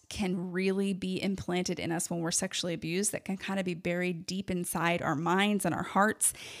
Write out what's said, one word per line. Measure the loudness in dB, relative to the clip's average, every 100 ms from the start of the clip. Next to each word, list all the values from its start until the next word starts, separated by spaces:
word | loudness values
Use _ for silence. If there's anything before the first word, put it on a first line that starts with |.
| -4
can | -2 0 0 -2
really | 0 2 2 0
be | 0 -2 -2
implanted | 0 -2 -2 0 0 -2
in | -2
us | -2 -2
when | -2
we're | 0
sexually | 0 -2 -2 -4
abused, | -4 -2 0 0
that | -2 -4
can | -4
kind | -2 -2
of | -2
be |
buried | -2 -2 0 0 -2 -4
deep | -4 -2
inside | -2 -2 0 2 2
our | 2 2
minds | 4 4 4 4 2
and | 0
our |
hearts. | 2 4 4 4 0 0 -8 -14